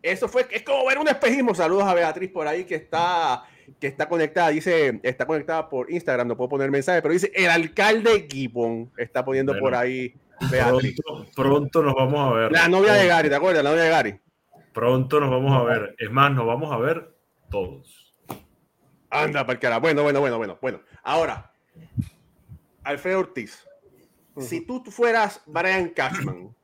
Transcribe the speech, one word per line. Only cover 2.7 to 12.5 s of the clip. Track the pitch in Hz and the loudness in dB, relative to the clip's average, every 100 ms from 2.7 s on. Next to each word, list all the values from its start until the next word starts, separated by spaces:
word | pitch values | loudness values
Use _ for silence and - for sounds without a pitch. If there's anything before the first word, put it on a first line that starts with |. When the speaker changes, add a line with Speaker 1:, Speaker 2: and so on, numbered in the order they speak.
Speaker 1:
está, | 160 - 160 175 180 156 123 - _ - - | -8 -4 -2 0 0 0 -2 -6 _ -20 -10
que | 135 | -10
está | 135 151 | -6 -2
conectada, | 170 151 175 165 | 0 0 2 2
dice, | 151 185 165 143 110 | 2 0 2 2 0
está | 123 127 127 | -4 -4 -4
conectada | 156 143 160 156 | -4 -2 -6 -4
por | 135 120 | -6 -6
Instagram, | 175 160 127 120 | -6 -2 -2 -2
no | 113 | -4
puedo | 127 | -4
poner | 139 139 | -2 0
mensaje, | 139 135 175 | -2 0 0
pero | 156 | 2
dice, | 175 190 | 0 0
"El | 185 180 | 0 2
alcalde | 165 160 - 208 226 220 214 156 | 2 0 0 2 2 4 2 0
Gibbon", | 135 131 117 117 117 117 - | -8 -6 -2 -4 -4 -10 -10
está | 120 - | -6 -4
poniendo | 131 135 135 | -2 -2 0
Speaker 2:
Bueno, | 101 | 0
Speaker 1:
por | 131 123 | 0 0
ahí | 127 131 123 _ _ - 131 | -2 -2 -8 _ _ -8 -2
Beatriz. | 127 123 127 131 - | 2 4 2 0 -6
Speaker 2:
pronto, | - - - - | -10 -12 -14 -2
pronto | 135 143 143 165 | 2 2 2 2
nos | 147 | 2
vamos | 131 131 147 | 2 2 2
a | 139 | 2
ver. | 113 113 | 2 2